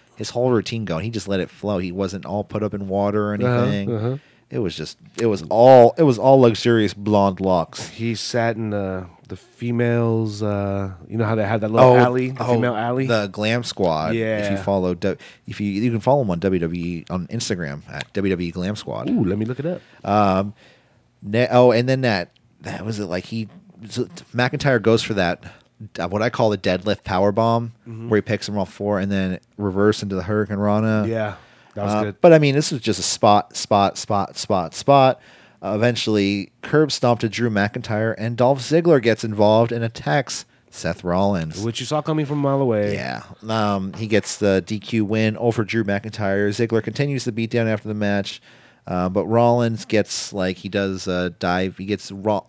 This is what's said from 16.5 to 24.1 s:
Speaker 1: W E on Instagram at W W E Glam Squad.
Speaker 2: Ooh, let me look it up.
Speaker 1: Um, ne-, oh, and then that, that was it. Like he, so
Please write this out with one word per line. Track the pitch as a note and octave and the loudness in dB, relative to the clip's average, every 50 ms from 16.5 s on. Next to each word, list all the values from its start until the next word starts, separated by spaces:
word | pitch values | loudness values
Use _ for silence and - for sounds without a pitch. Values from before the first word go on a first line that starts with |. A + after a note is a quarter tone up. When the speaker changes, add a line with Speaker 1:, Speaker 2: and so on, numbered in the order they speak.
| F#2 F2+ | 0 0
Speaker 1:
W | E2+ E2 E2+ F2 E2+ | 0 -2 -4 -4 -6
E | F2 F2 E2 - - | -6 -8 -8 -8 -8
on | F2 F#2 E2+ - | -8 -8 -8 -8
Instagram | - A#2+ - - G#2+ F2 E2+ C#2+ C#2+ D2 - - | -8 -8 -6 -6 -6 -6 -6 -8 -10 -10 -12 -14
at | - D2 - - - | -12 -12 -12 -10 -6
W | G2+ G2 F#2+ F#2+ | -4 -2 -2 -2
W | E2+ F2+ E2+ | -2 -4 -6
E | |
Glam | D#2+ F#2 F2 G2 G#2 | -6 -6 -6 -6 -6
Squad. | G#2 - - A1+ A1 A#2+ - | -6 -8 -10 -8 -8 -4 -2
Speaker 2:
Ooh, | B3 A3+ A2+ | -2 0 0
let | F2 G2 G#2 | 0 0 -2
me | A2 | -4
look | A2+ B2+ - | -4 -6 -6
it | C#3 E3+ | -6 -6
up. | F3+ - - _ _ _ - | -8 -8 -12 _ _ _ -4
Speaker 1:
Um, | G2 G2+ G#2+ G#2 G2 - F#2+ G2 G#2 G#2 _ _ - _ _ _ _ _ _ _ _ _ _ | 0 2 2 4 4 2 2 0 -2 -6 _ _ -20 _ _ _ _ _ _ _ _ _ _
ne-, | - G2+ G#2 A#2 B2 - | -10 -4 -2 0 0 4
oh, | A#2+ B2 B2+ B2+ | 4 6 6 6
and | A2+ A#2 A#2+ B2+ | 6 4 2 0
then | C3 C3 | 0 0
that, | C3 A#2+ G#2 F#2 F2 - _ _ _ _ _ _ | 0 0 0 0 -2 -6 _ _ _ _ _ _
that | - - - F2+ F#2 | -14 -14 -12 -10 -8
was | A2 A2+ G#2 | -8 -6 -6
it. | G#2 | -6
Like | E2+ E2+ F#2 - | -6 -6 -6 -6
he, | - A2 A2+ A2 G2 - - - - - - A2+ G2+ | -6 -8 -8 -8 -10 -12 -20 -20 -20 -20 -20 -18 -10
so | - B2 A#2 - | -6 -6 -6 -6